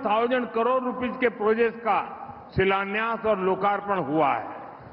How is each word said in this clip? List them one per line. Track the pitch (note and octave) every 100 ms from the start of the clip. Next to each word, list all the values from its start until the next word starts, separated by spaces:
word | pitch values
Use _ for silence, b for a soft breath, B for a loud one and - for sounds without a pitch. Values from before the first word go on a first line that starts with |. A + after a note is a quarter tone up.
| A3
thousand | G#3+ A#3+ B3+ A#3+ A3
करोड़ | A#3 B3+
रुपीज | B3 - B3 -
के | A#3+
प्रोजेक्ट | - G#3 A3 A#3 A3+
का | A3 F3+ C3+ - - - - -
शिलान्यास | F#3+ G3 G3 G#3 A3+ A3+ A3
और | G3+
लोकार्पण | F#3 F#3 G3+ G3+ G3 F#3+ C3+
हुआ | D#3 C#3+ A#2+
है। | - - - - -